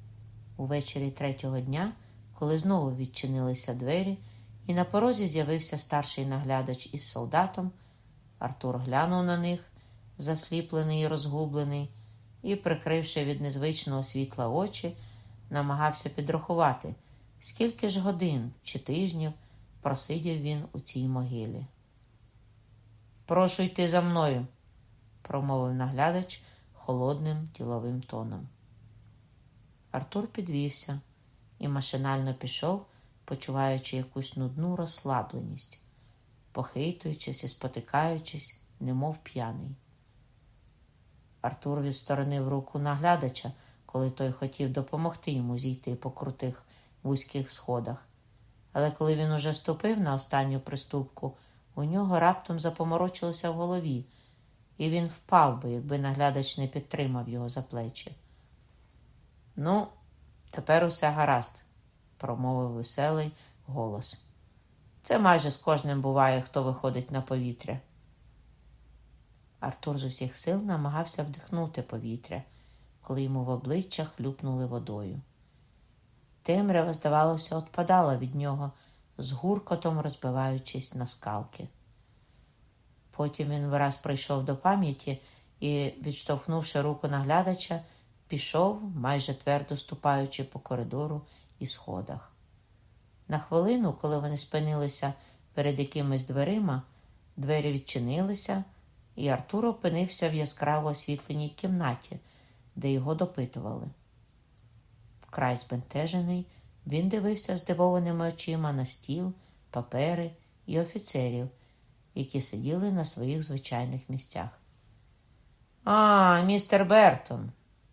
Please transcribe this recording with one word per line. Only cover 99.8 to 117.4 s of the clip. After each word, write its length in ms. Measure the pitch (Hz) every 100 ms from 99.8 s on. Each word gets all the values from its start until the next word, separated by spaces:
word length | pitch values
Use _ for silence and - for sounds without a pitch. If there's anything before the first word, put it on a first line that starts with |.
| 180 165 180 - 165
в 40 |
яскраво 560 | 156 151 - 147 151 151
освітленій 600 | 147 - 147 - 151 151
кімнаті, 680 | - 190 185 147 120 - - - - - - - -
де 160 | 139
його 240 | 135 131 160
допитували. 720 | 180 180 123 - 107 113 135 135 _ _ - _ _ _ - - - - - -
Вкрай 380 | - - 127 123
збентежений, 880 | - 123 123 143 160 180 175 180 180 - - - -
він 220 | 147 185
дивився 480 | 214 202 208 - 185
здивованими 720 | - 170 180 180 170 170 165
очима 440 | 165 - 165 156
на 120 | 139 127
стіл, 480 | - - 151 185 185 - - _
папери 640 | 123 120 123 151 170 170 160 - _ -
і 140 | 160
офіцерів, 720 | 170 214 - 143 123 120 127 - - _ - - _ -
які 260 | 135 139
сиділи 500 | 131 104 123 175 202
на 140 | 190 160
своїх 380 | - 127 151
звичайних 640 | 151 135 - 120 123 127 -
місцях. 400 | 135 - - 107 - - - - - - _ _ - - - _ _
«А, 580 | - 208 214 202 185 175
містер 440 | 180 202 190 196 190
Бертон», 640 | 214 202 131 - 120